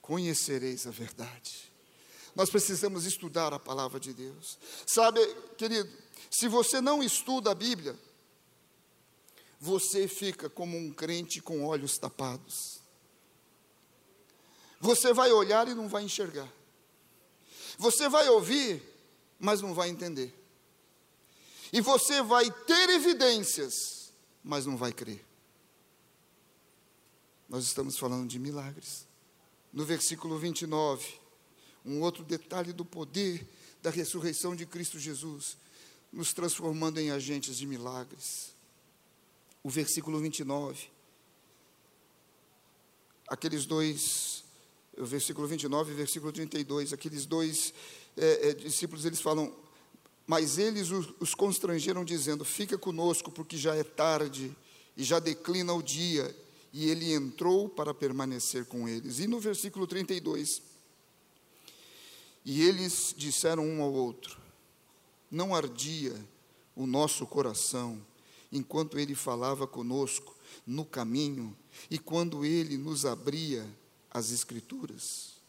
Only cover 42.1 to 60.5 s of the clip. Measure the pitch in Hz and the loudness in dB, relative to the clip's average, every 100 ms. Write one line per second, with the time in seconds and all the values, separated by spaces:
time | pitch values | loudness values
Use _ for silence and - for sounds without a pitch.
42.1 | _ _ _ _ _ _ _ _ _ _ | _ _ _ _ _ _ _ _ _ _
43.1 | _ - 131 160 156 131 156 156 147 - | _ -8 -4 -2 -4 -2 0 0 0 -2
44.1 | - - - - - - _ _ - 123 | 0 -2 -6 -12 -20 -20 _ _ -10 -4
45.1 | 139 127 127 147 160 139 147 156 147 139 | -2 -2 -2 -4 -4 0 0 0 -2 -4
46.1 | 165 151 151 156 156 139 143 143 139 160 | -2 -4 -6 -6 -4 -2 -2 -2 -6 -8
47.1 | 151 143 160 160 156 - - - - - | -8 -2 0 0 0 -4 -6 -18 -20 -16
48.1 | - 160 156 147 147 143 - 175 156 160 | 2 4 6 4 0 -4 -2 -4 -4 -4
49.1 | 160 156 156 147 - - - - - - | -2 0 0 0 -6 -20 -20 -20 -20 -20
50.1 | _ - 160 156 143 214 208 175 190 160 | _ 2 2 4 2 2 2 -2 -2 -4
51.1 | - 170 - 202 185 190 165 147 185 170 | -4 -4 2 2 2 0 0 0 -2 -2
52.1 | 170 139 147 151 - 208 196 190 165 170 | -2 0 -2 -2 -4 -2 -2 -2 0 2
53.1 | 165 - 147 156 165 151 156 156 - 156 | 2 -2 -10 -8 0 2 2 -2 2 4
54.1 | 151 151 135 135 143 - - - - 131 | 4 0 -4 -8 -10 -20 -20 -20 -4 2
55.1 | 165 160 156 - 185 175 175 160 139 175 | 4 2 -2 -2 -2 0 -2 -2 -2 0
56.1 | 151 135 - - - - 143 156 165 165 | 0 0 -6 -20 -20 -16 -2 0 2 2
57.1 | 156 135 - 170 185 202 175 151 147 139 | 0 0 0 4 4 2 -2 -4 -2 -2
58.1 | 127 131 123 - 127 120 123 117 113 127 | 0 -4 -2 -2 -4 -4 -6 -4 -4 -4
59.1 | 120 202 233 214 196 196 190 180 180 185 | -4 -2 0 -2 -2 -4 -4 -4 -4 -2
60.1 | 185 160 151 147 | -2 -2 -2 -2